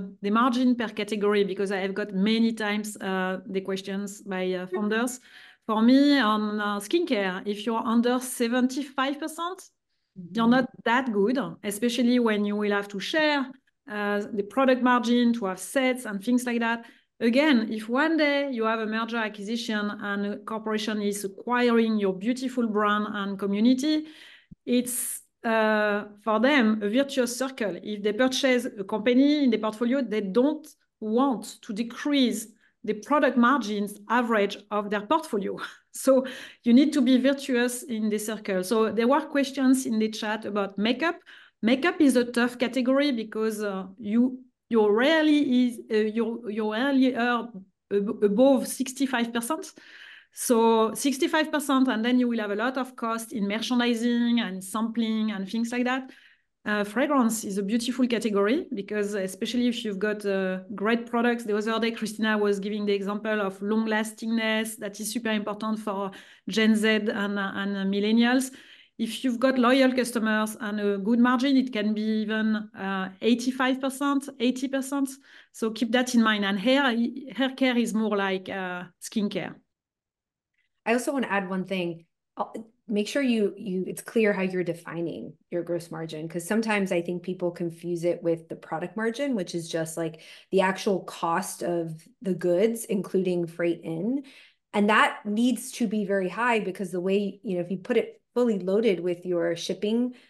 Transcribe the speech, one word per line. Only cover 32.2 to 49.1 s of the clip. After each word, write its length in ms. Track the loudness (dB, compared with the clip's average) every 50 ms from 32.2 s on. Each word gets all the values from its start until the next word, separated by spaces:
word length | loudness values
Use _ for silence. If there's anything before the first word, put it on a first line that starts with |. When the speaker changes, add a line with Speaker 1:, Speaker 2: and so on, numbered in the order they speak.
| 4 2 2 -2 -6 -10 -16 _ _ _ _ _ -6
Speaker 1:
the 100 | -6 -6
product 420 | -6 -2 0 2 4 4 4 4
margins 640 | 4 4 4 4 2 0 -2 -2 -2 -4 -4 -6 -12 -6 -2
average 480 | 0 0 2 2 2 2 2 0 -2 -8 -8 _
of 200 | -4 -4 -2 -2
their 120 | -4 -4
portfolio. 560 | 0 0 0 0 0 -2 -4 -4 -4 -4 -6 -8 -10
<laughs> 40 | -12 -14 -20 _ _
So 320 | -16 0 2 4 4 4 2 0 -6 -12 -14 -18 -20 _
you 100 | _ 6
need 200 | 8 8 8 6
to 80 | 4 2
be 180 | 4 4 4 4
virtuous 640 | 4 2 2 0 -2 -2 0 0 0 0 -2 -6
in 280 | -8 -8 -6 -4 -2 -2
the 80 | -2 -2
circle. 440 | -4 -6 -8 -6 -4 -2 -2 -2
So 300 | 0 0 2 2 2 2
there 160 | 2 2 2 4
were 140 | 4 2
questions 640 | 0 0 0 0 0 0 0 2 4 4 4 4 2
in 120 | 0 0 0
the 100 | 0 0
chat 360 | -2 -6 -6 -6 -6 -6 -6
about 340 | -4 -2 -2 -2 -2 -2 0
makeup. 380 | 0 0 0 0 0 -2 -2 -4 -10 -20 -20 -20 -20 _ _ _
Makeup 380 | 2 2 2 4 2 0 4 6
is 140 | 4 6 6
a 100 | 4 2
tough 360 | 2 0 0 0 0 0 -2
category 500 | -2 -2 0 0 2 2 4 4 2 2
because, 500 | 0 -2 -4 -6 -4 -4 -2 -2 -2 -4
uh, 260 | -4 -4 -4 -6 -8 -10 -14 -12
you, 400 | -6 0 2 2 2 2 0 -6 -14 _ _ _ _ _
you 200 | 2 4 4 6
rarely 800 | 4 4 4 4 4 4 6 6 4 4 4 4 4 4 4
is, 140 | 2 0 -6 -6 -2
uh, 60 | 0
you, 520 | 0 2 0 0 -2 -2 -2 -4 -6 -8 -6
you 240 | -4 -4 -2 -2
rarely 440 | -2 0 0 2 4 4 4 4 4
are 320 | 2 0 0 0 -2 -4 -6 -12 -16 -18 -20 _ _ _ _
ab-, 300 | -2 0 0 -2 0 0
above 460 | 0 2 4 6 6 6 6 4 2 -4
sixty-five 640 | -6 -6 -6 -6 -4 -4 -2 -2